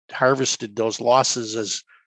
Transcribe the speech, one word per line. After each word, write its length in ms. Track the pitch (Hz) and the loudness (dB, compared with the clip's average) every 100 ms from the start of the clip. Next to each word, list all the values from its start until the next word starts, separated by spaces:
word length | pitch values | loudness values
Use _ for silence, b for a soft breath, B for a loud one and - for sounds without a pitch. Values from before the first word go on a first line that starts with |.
| - | -16
harvested 640 | - 131 135 131 - 110 | 0 2 2 0 -4 -6
those 260 | 104 110 - | -2 -2 0
losses, 540 | 120 131 127 127 110 | 2 4 2 -2 -4
as 280 | 113 98 - b b | -6 -6 -8 b b